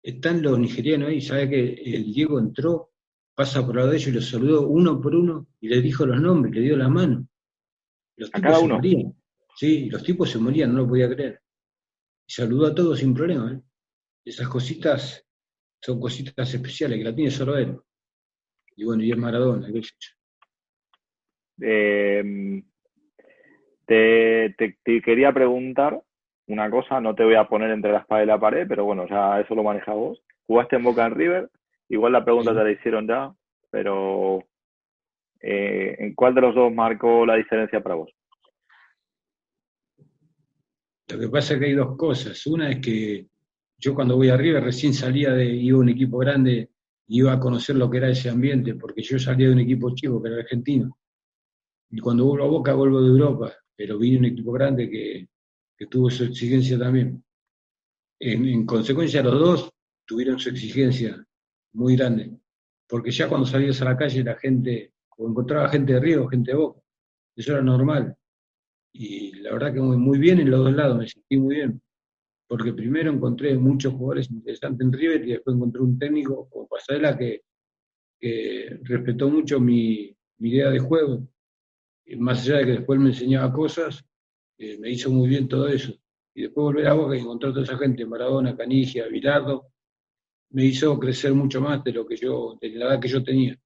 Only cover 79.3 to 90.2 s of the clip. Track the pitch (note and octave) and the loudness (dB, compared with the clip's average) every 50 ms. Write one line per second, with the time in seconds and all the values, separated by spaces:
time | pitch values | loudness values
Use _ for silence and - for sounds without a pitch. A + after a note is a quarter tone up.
79.3 | D3+ D#3 D3+ - C#3 C3+ B2 A#2+ A#2+ A#2 A2+ A2+ A2 G#2+ G2+ G2 _ _ _ _ | 2 0 0 0 0 2 2 4 2 2 2 0 -2 -4 -6 -14 _ _ _ _
80.3 | _ _ A2+ A#2 B2 C3+ C#3 C#3 C3 B2+ C3 C3 D#3+ D#3+ D3+ C#3 B2+ - - - | _ _ -4 0 0 2 2 2 0 0 0 0 2 2 2 0 -2 -6 -8 -14
81.3 | _ _ _ _ _ _ _ _ _ _ _ _ _ _ _ _ - A#2+ A#2+ B2+ | _ _ _ _ _ _ _ _ _ _ _ _ _ _ _ _ -6 -4 -2 -2
82.3 | B2 A#2 A#2 B2+ D3 C#3+ C3 B2+ B2 A2 - - C#3 C3+ C3+ C3 B2 B2+ B2 B2+ | -2 -2 0 0 0 2 2 0 -2 -2 -2 0 2 4 4 2 2 0 0 0
83.3 | C3+ C3 C3 B2+ B2+ D3 D#3 D#3 - E3+ E3 D3+ C3 - _ _ _ _ _ _ | 0 0 0 -2 -2 -2 -4 -4 -4 -6 -8 -8 -10 -14 _ _ _ _ _ _
84.3 | _ _ _ _ _ _ G#2+ G#2+ G#2 G#2 G#2+ A#2 B2 A#2+ - C3+ C3 C3 B2+ B2+ | _ _ _ _ _ _ -16 -16 -14 -12 -10 -8 -8 -6 -2 0 2 2 4 2
85.3 | C#3 C#3+ C3 B2+ B2+ C3 C#3 C#3+ C#3 C#3 - - - _ _ _ _ _ _ _ | 2 0 0 -2 -2 -2 0 0 -2 -4 -4 -8 -14 _ _ _ _ _ _ _
86.3 | _ - - - - D3 D3 D3 C#3 D3+ D3 D3+ D3+ D#3 D3+ C3+ C3+ B2 A#2+ A#2 | _ -12 -12 -6 -4 -2 -2 0 0 0 2 2 2 2 2 0 -2 -4 -6 -8
87.3 | A#2+ A#2 C#3 C#3 B2+ C#3 C3 A#2+ C3 B2+ C#3+ C3+ B2 A#2+ A#2 A2+ A#2 A#2 B2 B2+ | -8 -6 -6 -4 -4 -4 -4 -4 -4 -2 -2 -2 -2 -2 -6 -10 -8 -6 -4 -2
88.3 | C3+ C3+ C3 A#2+ - - A#2 B2 C3 C3+ B2+ B2+ - B2 A2+ A2+ C#3 - C3+ C#3 | 0 0 0 -2 -4 -6 -4 0 2 2 2 0 -4 -8 -8 -6 -8 -2 0 2
89.3 | D3 C#3+ C3+ C3 C#3 B2+ - _ _ _ _ _ _ _ _ _ _ _ | 0 2 0 -2 -6 -6 -8 _ _ _ _ _ _ _ _ _ _ _